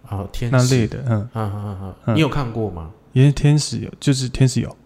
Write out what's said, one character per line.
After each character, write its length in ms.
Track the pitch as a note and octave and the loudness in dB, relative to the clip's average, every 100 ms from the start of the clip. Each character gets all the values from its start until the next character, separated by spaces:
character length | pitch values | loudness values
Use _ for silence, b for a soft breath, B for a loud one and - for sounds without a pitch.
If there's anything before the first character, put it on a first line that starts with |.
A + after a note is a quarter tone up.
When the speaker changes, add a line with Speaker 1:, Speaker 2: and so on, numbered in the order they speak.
| - | -8
Speaker 1:
哦， 180 | G2 F#2 | -8 -8
天 180 | - A#2+ | -6 0
使。 60 | B2+ | 2
Speaker 2:
那 60 | B2+ C3 | 4 2
类 100 | G#2+ | 0
的， 160 | - B2+ | -4 -2
嗯。 120 | A2 | -2
Speaker 1:
嗯， 80 | A2 | -2
嗯， 180 | A2+ G#2+ G#2 | -6 -6 -6
嗯， 220 | G#2 F#2+ | -10 -10
嗯。 140 | F#2+ - - | -12 -6 -2
Speaker 2:
嗯。 80 | A#2+ | 2
Speaker 1:
你 40 | |
有 80 | D3 | 2
看 240 | D3 A#2+ | 0 -4
过 180 | A2+ G#2+ | -4 -6
吗？ 220 | E2+ D#2+ - _ | -6 -12 -16 _
Speaker 2:
因 100 | B2+ | 4
为 80 | C#3 | 6
天 260 | C#3 D3 D3 | 6 4 4
使 200 | - A2 | 0 -6
有， 140 | - - | -8 -4
就 120 | - | 0
是 160 | C3 B2+ | 0 -2
天 220 | - C3 | 2 2
使 100 | B2 | 2
有。 160 | A2+ - | -4 -10